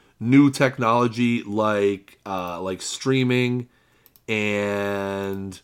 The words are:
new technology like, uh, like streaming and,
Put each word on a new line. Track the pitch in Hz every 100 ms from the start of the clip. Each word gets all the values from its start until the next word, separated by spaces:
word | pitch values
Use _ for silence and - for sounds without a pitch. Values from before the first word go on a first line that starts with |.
| _ -
new | 113 135 143
technology | 135 139 131 117 120 120 113 120 120
like, | - 104 107 104 101 98 - -
uh, | 101 95 90 87
like | 92 92
streaming | - - 131 131 127 123 123 123 123 _ _ _ _ _ -
and, | 107 104 101 101 101 101 101 98 98 98 98 98 95